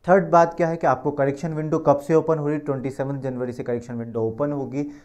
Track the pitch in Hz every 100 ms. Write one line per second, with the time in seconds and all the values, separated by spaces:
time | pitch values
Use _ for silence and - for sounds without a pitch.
0 | - 190 165 170 170 170 165 165 160 127
1 | 147 143 139 139 170 156 156 156 151 143
2 | - 160 156 160 147 151 147 135 131 135
3 | 135 143 131 123 127 120 127 120 120 120
4 | 117 117 110 110 147 143 127 139 147 -